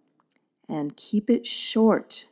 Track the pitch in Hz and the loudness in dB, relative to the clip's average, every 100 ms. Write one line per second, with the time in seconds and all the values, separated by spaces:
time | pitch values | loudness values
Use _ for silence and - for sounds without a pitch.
0 | _ _ _ _ _ _ - 156 147 - | _ _ _ _ _ _ -10 -6 -6 -8
1 | - 208 208 240 - - - 220 220 160 | -4 -2 2 0 -2 -6 -2 2 4 4
2 | - - - | 0 -10 -12